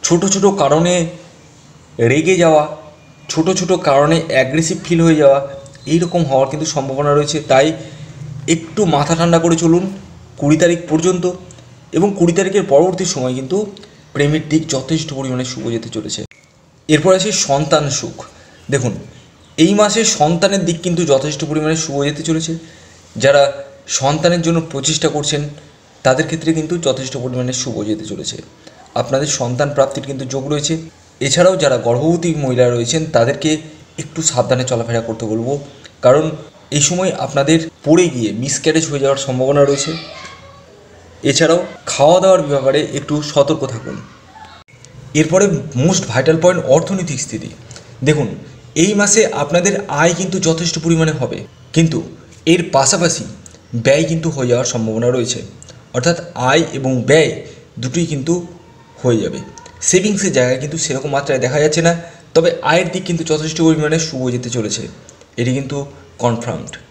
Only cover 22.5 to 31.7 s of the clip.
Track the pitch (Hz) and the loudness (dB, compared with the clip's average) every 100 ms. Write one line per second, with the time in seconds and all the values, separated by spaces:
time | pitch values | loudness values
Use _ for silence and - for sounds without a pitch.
22.5 | 165 - - - - - - 139 143 139 | -8 -10 -20 -20 -20 -16 0 4 4 4
23.5 | - - - - - 135 156 170 175 165 | 0 -14 -20 -8 -2 0 2 2 2 0
24.5 | 165 160 139 131 156 151 147 147 147 147 | 0 -2 -6 -4 -2 -2 -2 -4 -4 -6
25.5 | 143 - - _ - 135 131 156 160 160 | -12 -20 -20 _ -2 2 2 0 -2 -2
26.5 | 160 156 175 139 127 131 139 123 123 127 | -2 -2 -2 -2 -2 -4 -8 -6 -4 -4
27.5 | 123 - 110 104 107 - 98 73 - - | -4 -6 -6 -4 -6 -6 -10 -10 -10 -16
28.5 | - - - - 113 117 135 143 - 123 | -20 -20 -20 -10 -6 -2 -2 -2 -4 -4
29.5 | 123 143 143 135 - 127 135 131 135 139 | -2 -2 2 0 0 -8 -10 -8 -8 -4
30.5 | 147 147 160 160 - - - 135 143 180 | -4 -4 -6 -8 -20 -20 -8 -2 4 4
31.5 | 185 147 | 4 2